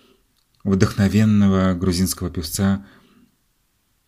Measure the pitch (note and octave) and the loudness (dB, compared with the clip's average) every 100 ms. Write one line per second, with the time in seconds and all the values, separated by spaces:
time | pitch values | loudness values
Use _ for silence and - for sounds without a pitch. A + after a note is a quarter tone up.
0 | _ _ _ _ _ _ G2+ G2 G#2 - | _ _ _ _ _ _ -4 0 0 2
1 | G2 F#2+ A2 G#2 G2+ F#2+ F#2+ F2+ F#2 F2 | 0 2 2 4 4 2 0 0 -2 0
2 | F#2 - F2+ F#2 E2+ - G2 G2 - - | -2 -4 -8 -8 -10 -2 -2 -2 -6 -20
3 | _ _ _ _ _ _ _ _ _ _ | _ _ _ _ _ _ _ _ _ _